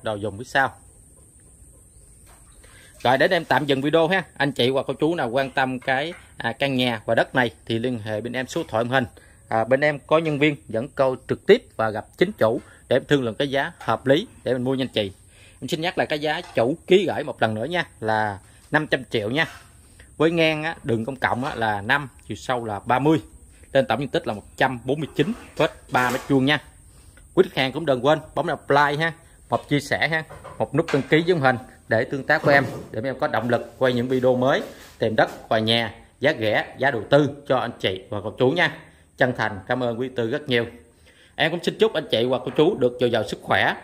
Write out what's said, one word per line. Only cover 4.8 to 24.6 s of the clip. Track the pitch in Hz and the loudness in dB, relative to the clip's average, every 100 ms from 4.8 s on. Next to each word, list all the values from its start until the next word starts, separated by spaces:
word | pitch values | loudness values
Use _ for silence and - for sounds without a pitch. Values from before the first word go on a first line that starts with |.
| 127 | -2
cô | |
chú | 131 113 113 | -2 -2 0
nào | 120 | -2
quan | 123 135 | -2 -2
tâm | 127 131 127 | 0 -2 -2
cái, | 127 131 156 175 - - | -2 -2 -2 -10 -20 -8
à, | 117 | -6
căn | 113 139 131 | -2 -2 0
nhà | 127 113 - | 0 -2 0
và | 117 | 0
đất | 170 143 | 2 2
này | 123 - - | 0 -2 -6
thì | 113 | -4
liên | 120 123 | -2 -4
hệ | 107 107 | -6 -6
bên | 117 | -6
em | 123 127 | -6 -6
số | - 156 | -6 -2
thoại | 113 | -2
màn | 120 | 0
hình. | 135 120 - - - - | 0 0 -8 -20 -20 -4
À, | 113 | -2
bên | 113 131 | 2 2
em | 147 147 - | 2 -2 0
có | 156 | 0
nhân | 165 143 | 2 2
viên | 151 143 - | 0 0 -6
dẫn | 110 117 | -6 -6
coi | - 131 127 - | -2 -2 -2 -4
trực | 123 - | -6 4
tiếp | 226 - - | 2 2 -4
và | 113 | -2
gặp | 110 - - | -2 -8 -2
chính | 190 | -2
chủ | 214 110 123 - - - | 2 0 0 -6 -20 -2
để | 127 | -2
em | 135 | 2
thương | 147 | 0
lượng | 123 101 | 0 -4
cái | 143 | -2
giá | 135 151 - | -2 -4 -8
hợp | - 110 127 | -2 -2 2
lý | 143 226 - | 2 2 -10
để | - | -4
mình | 127 | -2
mua | 123 135 | -2 -2
nha | |
anh | 123 | -2
chị. | - 101 92 - - - - | -2 -4 -6 -20 -20 -20 -16
Em | 131 | -8
xin | 165 | -4
nhắc | 165 180 | -4 -2
lại | 123 | -2
cái | 156 | -2
giá | 151 156 175 - | -4 -4 -4 0
chủ | 117 165 - | 0 -2 4
ký | 190 170 | 4 4
gửi | 107 | -4
một | 139 113 | -6 -2
lần | 113 | -2
nữa | 107 123 | -2 -4
nha, | 175 160 - | -4 -6 -6
là | 110 110 107 95 _ - - | -2 0 0 -4 _ -20 -2
năm | 151 151 | -2 0
trăm | 147 123 | -4 -2
triệu | 120 104 | -4 -2
nha. | 135 165 - - - - - - - | -2 -2 -6 -20 -20 -20 -20 -20 0
Với | 156 | 2
ngang | 170 160 156 | 4 2 0
á, | 156 165 | -4 -8
đường | 143 113 113 | -4 -4 -4
công | 135 | -2
cộng | 98 110 139 | -2 -2 -4
á, | - | -2
là | 113 104 | -2 -2
năm, | 101 139 139 - - | 0 0 -2 -14 -14
chiều | 107 | -14
sâu | - 123 117 | -4 -4 -4
là | 101 | -8
ba | 113 127 | 0 2
mươi. | 139 160 - - - - - | 4 2 0 -20 -20 -20 0
Trên | 135 131 | 0 2
tổng | 113 | 0
diện | 143 | -2
tích | 165 - | -4 -4
là | |
một | 107 - | -8 -10
trăm | - | -2